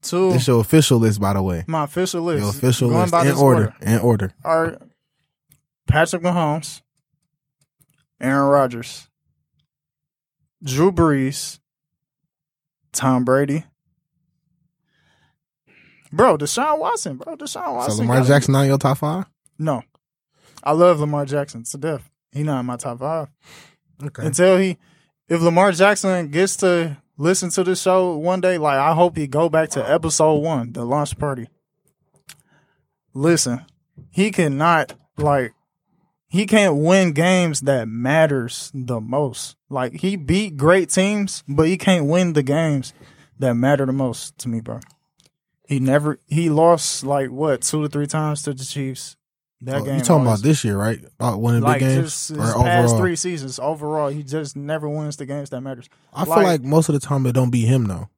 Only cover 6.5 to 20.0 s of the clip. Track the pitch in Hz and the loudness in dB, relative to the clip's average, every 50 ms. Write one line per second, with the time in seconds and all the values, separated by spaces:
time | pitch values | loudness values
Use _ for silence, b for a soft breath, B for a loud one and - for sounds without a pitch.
6.5 | 147 160 151 - - - _ _ _ _ _ _ _ _ _ _ _ _ _ _ | -4 -4 -8 -12 -18 -18 _ _ _ _ _ _ _ _ _ _ _ _ _ _
7.5 | _ _ _ _ _ _ _ _ _ _ _ _ _ _ 127 131 135 139 139 139 | _ _ _ _ _ _ _ _ _ _ _ _ _ _ -4 -2 0 2 2 4
8.5 | 139 143 135 127 123 117 113 - - - - _ _ _ _ _ _ _ _ _ | 4 4 4 2 -2 -6 -12 -12 -16 -18 -20 _ _ _ _ _ _ _ _ _
9.5 | _ _ _ _ _ _ _ _ _ _ _ _ _ _ _ _ _ _ _ _ | _ _ _ _ _ _ _ _ _ _ _ _ _ _ _ _ _ _ _ _
10.5 | _ _ - 143 131 135 160 190 190 170 170 160 147 135 131 131 143 - - - | _ _ -10 -6 -2 2 2 2 4 4 2 2 2 0 0 -4 -4 -6 -10 -12
11.5 | - _ _ _ _ _ _ _ _ _ _ _ _ _ _ _ _ _ _ _ | -14 _ _ _ _ _ _ _ _ _ _ _ _ _ _ _ _ _ _ _
12.5 | _ _ _ _ _ _ _ _ _ - - 135 131 127 127 120 127 135 143 139 | _ _ _ _ _ _ _ _ _ -2 0 0 0 2 2 2 2 2 2 0
13.5 | 139 156 156 _ _ _ _ _ _ _ _ _ _ _ _ _ _ _ _ _ | -2 -6 -6 _ _ _ _ _ _ _ _ _ _ _ _ _ _ _ _ _
14.5 | _ _ _ _ _ _ _ _ _ _ _ _ _ _ _ _ _ _ _ _ | _ _ _ _ _ _ _ _ _ _ _ _ _ _ _ _ _ _ _ _
15.5 | _ _ _ b b b b b b b b b - 156 226 262 190 147 147 143 | _ _ _ b b b b b b b b b 0 4 4 4 4 4 0 -4
16.5 | - - 262 311 302 311 311 - 480 466 - - 294 254 - - 330 - 302 285 | -2 -2 0 0 0 0 0 -2 -4 -4 -6 -8 -10 -10 -12 -14 -14 -12 -12 -12
17.5 | - - 370 - - 120 120 120 107 107 113 117 123 131 131 123 139 143 135 - | -12 -8 -8 -8 -6 -4 -4 -4 -2 -2 0 2 2 2 4 6 4 4 4 4
18.5 | 135 135 139 139 139 139 - 139 131 - - 147 156 185 190 _ _ _ _ _ | 2 2 2 2 0 0 0 0 -2 -2 -4 -6 -4 -6 -8 _ _ _ _ _
19.5 | _ _ 156 160 143 120 - _ _ _ | _ _ -4 -4 -4 -6 -6 _ _ _